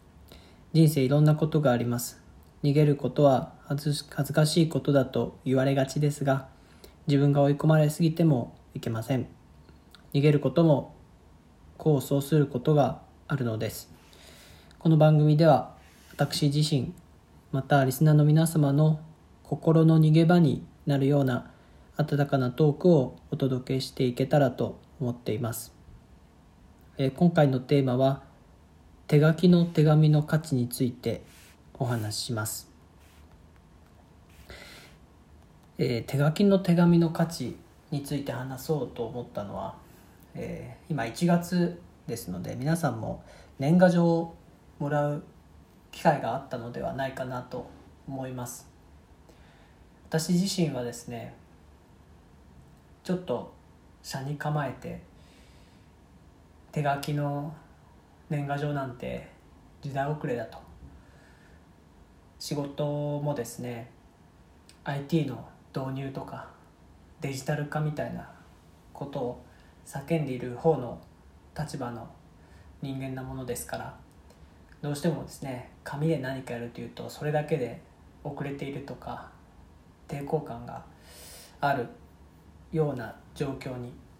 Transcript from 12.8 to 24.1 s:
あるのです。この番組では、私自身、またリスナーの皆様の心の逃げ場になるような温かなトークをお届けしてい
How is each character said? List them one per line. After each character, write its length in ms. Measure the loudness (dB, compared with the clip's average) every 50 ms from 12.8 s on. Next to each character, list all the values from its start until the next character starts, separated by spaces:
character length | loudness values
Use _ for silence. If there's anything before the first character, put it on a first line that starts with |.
| 4 2 0 -6 -12 -20 -20 -18 -8
あ 80 | -6 -4
る 80 | -2 -2
の 140 | -4 -4
で 120 | -4 -6 -6
す。 220 | -8 -10 -16 -18 -20 -20 -20 -20 -20 -20 -20 -20 -20 -20 -20 -20 -20 -20 -20 -20 -12 -2
こ 80 | 2
の 100 | 4 6
番 200 | 6 8 6 6
組 180 | 6 6 6 6
で 100 | 6 6
は、 300 | 6 6 6 2 -2 -12 -20 -20 -20 -20 -20 -20 -10
私 340 | -4 -4 -2 -2 -2 0 0
自 140 | 0 2 0
身、 340 | 0 0 0 -2 -2 -4 -8 -12 -18 -20 -20 -20 _ _ -20 -20 -10 _
ま 100 | -6 -6
た 220 | 0 2 2 4 4
リ 80 | 2
ス 140 | 2 4 4
ナ 60 | 6
ー 20 | 6
の 100 | 6 6
皆 240 | 6 4 4 2
様 240 | 2 2 2 2 2
の 300 | 4 4 4 2 2 0 -4 -12 -20 -20 -20 _ _ _
心 420 | -12 -10 -10 -2 2 4 6 6 6
の 160 | 8 8 6
逃 120 | 6 6
げ 120 | 6 6 6
場 160 | 6 6 6
に 260 | 6 4 2 0 -4 -12 -20 -8 -2
な 120 | -2 0
る 100 | 2 2
よ 140 | 2 2 2
う 20 | 2
な 260 | 0 -2 -4 -6 -10 -16 -20 -20 -20 -20 -20 -20 -8 -4
温 280 | -4 -2 0 0 0 0
か 100 | 2 0
な 140 | 0 0 0
ト 200 | 2 2 2 2
ー 60 | 2 4
ク 140 | 4 6 6
を 240 | 6 4 0 -4 -12 -12 -10
お 40 | -4
届 360 | -2 -2 0 -2 -2 -4 -4 -4
け 80 | -4
し 100 | -4 -6
て 140 | -4 -2 -2
い 80 | 0